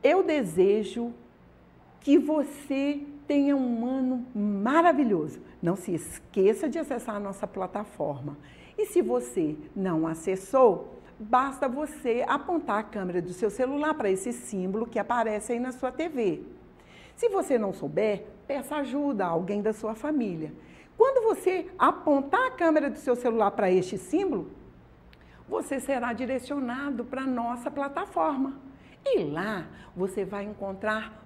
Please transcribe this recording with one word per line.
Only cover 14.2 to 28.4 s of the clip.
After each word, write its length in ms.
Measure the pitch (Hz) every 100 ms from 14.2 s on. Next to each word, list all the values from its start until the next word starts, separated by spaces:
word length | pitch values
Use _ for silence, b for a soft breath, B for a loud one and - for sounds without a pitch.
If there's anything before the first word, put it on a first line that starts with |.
| 240
símbolo 540 | 240 - 202 185 202 226
que 120 | 226
aparece 540 | 214 240 226 214 208
aí 80 | 240
na 120 | 254
sua 200 | 247 254
T 160 | 254 330
V. 340 | 285 208 156 - - - B B B B
Se 140 | - 466
você 300 | 392 - 247
não 140 | 202
souber, 520 | 185 - 151 214 202 - - -
peça 300 | 277 277 302
ajuda 480 | 262 269 285 220
a 40 | 180
alguém 340 | 165 180 202
da 100 | 208
sua 220 | 214 220
família. 580 | 220 302 311 220 165 156 - B B B -
Quando 260 | 494 539
você 440 | 440 - 370 370 - -
apontar 720 | 269 - - 277 277 427 508
a 20 |
câmera 400 | 508 339 311 277
do 80 | -
seu 180 | - 247
celular 340 | 247 226 202
para 180 | 208 196
este 260 | 185 185 202
símbolo, 540 | - 320 381 226 156 - - - - - - B B B -
você 300 | - - 269
será 340 | - 262 240
direcionado 920 | 226 247 262 247 285 254 247 285 240
para 180 | 240 262
a 40 | 269
nossa 440 | 247 233 240 277
plataforma. 880 | 294 277 277 392 359 320 269